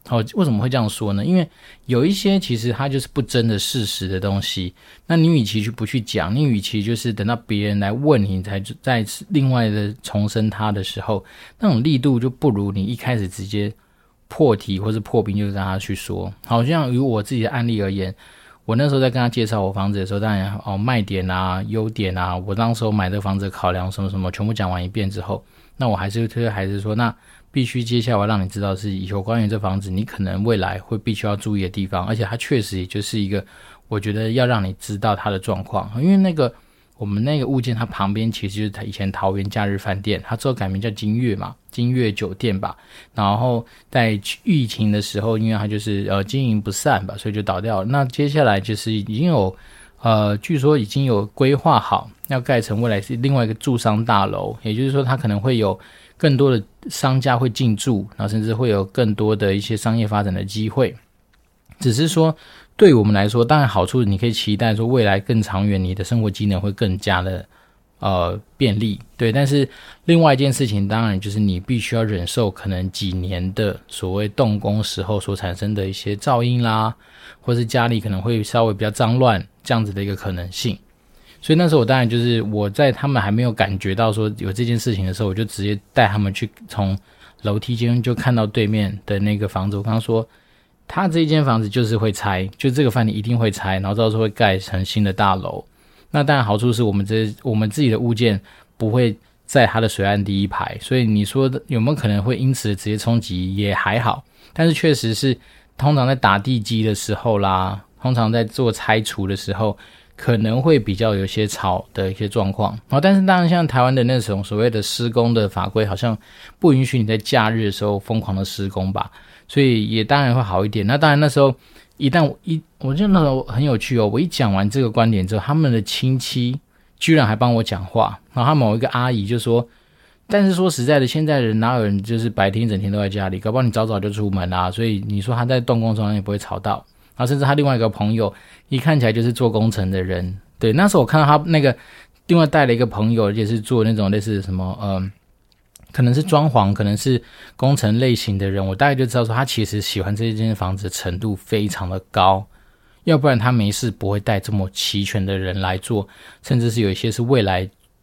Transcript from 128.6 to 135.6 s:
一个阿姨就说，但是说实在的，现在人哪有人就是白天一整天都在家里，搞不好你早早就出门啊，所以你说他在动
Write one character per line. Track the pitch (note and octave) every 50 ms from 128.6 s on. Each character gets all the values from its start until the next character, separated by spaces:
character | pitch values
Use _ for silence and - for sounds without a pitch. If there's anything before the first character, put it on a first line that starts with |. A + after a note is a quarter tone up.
| B2 G#2+ G#2
一 | A2+
个 | B2 -
阿 | - B2 B2 B2+
姨 | B2 G#2+ G2
就 | G2 A#2+
说， | A#2 - A#2+ A#2 A#2+ A#2+ - _ _ _ _ _ _ _ _ _ _ _
但 | - - G3+ G3+
是 | F#3+ F3+
说 | F3 F#3 F3+
实 | D#3 - A#2+
在 | C3+ D3+
的， | C#3 C3
现 | A#2 - D#3 D#3+
在 | D3+ D3 C3+
人 | A#2+ A2 G#2+ A2
哪 | A2+ A#2 B2+
有 | A#2+ A2
人 | G#2 G2+ G2
就 | F#2+ A2 A#2
是 | A2+ A2+ A#2
白 | G#2 - G2 G2
天 | G2 A2 A#2
一 | A2+
整 | G#2 G2
天 | G#2+ G2
都 | G2+ G#2
在 | G2+ G2
家 | G2 G#2 F#2+
里， | F#2+ F#2+
搞 | F#2+ - G#2+
不 | A2+
好 | C3
你 | B2+ A2+
早 | G#2 A2+ A2
早 | A2 A2 G2
就 | G2 G#2
出 | G#2 G#2+ G#2+ G2+
门 | F#2 F#2 F2+ F2 F#2
啊， | F2+ F2+ F2+
所 | F2+ A2+ A#2
以 | A2+ G#2+ G2 G#2
你 | G#2+ G#2 G2+
说 | F#2+ B2 B2
他 | A#2+ A#2+
在 | B2 C3
动 | B2+